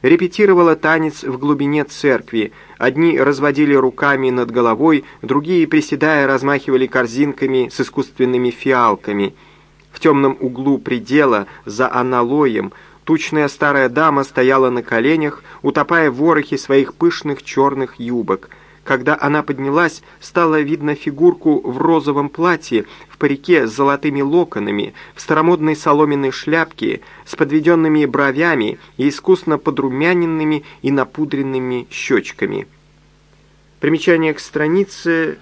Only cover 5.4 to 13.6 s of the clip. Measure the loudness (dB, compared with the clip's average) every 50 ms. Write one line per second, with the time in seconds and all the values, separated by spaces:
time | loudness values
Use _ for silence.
5.4 | 0 0 0 0 0 2 0 0 0 0 -4 -2 0 2 2 2 2 2 0 0
6.4 | 0 0 -2 -2 -2 0 0 0 0 0 0 -2 -2 -2 0 -2 -2 -2 -2 -4
7.4 | -4 -2 0 -2 -2 -2 -4 -6 -6 -4 -4 -6 -6 -6 _ -2 -2 0 0 0
8.4 | -2 -2 -4 -4 -2 0 2 4 4 2 2 -2 -4 -6 -4 -2 -2 -4 -6 _
9.4 | -20 -20 _ _ _ _ _ _ _ _ -16 0 2 2 4 4 2 0 0 -2
10.4 | -6 -6 -6 -4 0 0 0 0 -2 -4 -6 -6 -4 0 2 2 4 4 2 0
11.4 | -2 -6 -14 -18 _ -12 -4 -2 -2 0 0 0 0 2 0 0 0 0 2 2
12.4 | 2 2 0 -2 -6 -6 -12 -18 -20 -20 -20 _ _ -2 -2 -2 -2 -4 -2 -2
13.4 | -2 -2 -2 -2